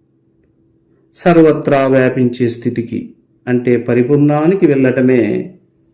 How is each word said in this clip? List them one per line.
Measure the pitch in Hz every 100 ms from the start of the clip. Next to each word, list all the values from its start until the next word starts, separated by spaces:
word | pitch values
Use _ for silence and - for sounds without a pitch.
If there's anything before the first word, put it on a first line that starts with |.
| _ _ _ _ _ _ _ _ _ _ _
సర్వత్రా | - 180 165 160 147 143 139 135
వ్యాపించే | 131 127 131 123 120 120
స్థితికి, | 113 123 120 113 - - - _ _ -
అంటే | 123 123 120
పరిపూర్ణానికి | 120 120 123 143 147 147 156 196 165
వెళ్ళటమే | 135 127 127 127 127 104 123 - - _ _ _